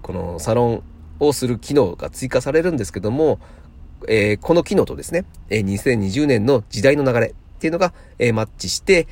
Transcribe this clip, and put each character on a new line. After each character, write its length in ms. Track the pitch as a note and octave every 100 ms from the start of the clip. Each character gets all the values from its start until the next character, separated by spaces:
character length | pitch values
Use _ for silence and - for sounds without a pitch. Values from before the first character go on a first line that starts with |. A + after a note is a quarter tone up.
こ 120 | -
の 260 | F2+ F2 E2+
サ 140 | A2+
ロ 140 | A2+ A#2+
ン 160 | A2+ - - - -
を 140 | D3
す 140 | C3 B2
る 120 | A#2
機 140 | -
能 220 | C#3+ G2 F2
が 140 | C#2+
追 200 | - C3
加 120 | C3
さ 100 | C#3
れ 100 | D#3
る 100 | F3
ん 60 | D3+
で 80 | G2
す 80 |
け 60 | G2+
ど 120 | G#2
も、 280 | C3+ D#3 G#2 - - - - - - -
え 260 | A2 G#2
ー、 60 | G#2
こ 140 | -
の 100 | E3+
機 120 | - G3
能 100 | -
と 100 | -
で 80 |
す 100 | -
ね、 120 | E3+ - - -
え 80 | G#2+
ー、 40 |
二 160 | F#2+ G2+
千 220 | C#3 A#2
二 100 | G2
十 160 | A#2 D3
年 200 | A#2+ A2+
の 180 | C3 -
時 120 | A2
代 140 | C3+ D3
の 80 |
流 160 | C3+ A#2
れ 80 | A2+
っ 320 | - - -
て 80 | D#3+
い 20 |
う 40 |
の 60 | E3+
が、 140 | F3+ - - -
え 100 | A#2+
ー、 40 |
マ 100 | A2
ッ 60 | A2 -
チ 120 | F#2
し 100 | -
て、 280 | - F3+ -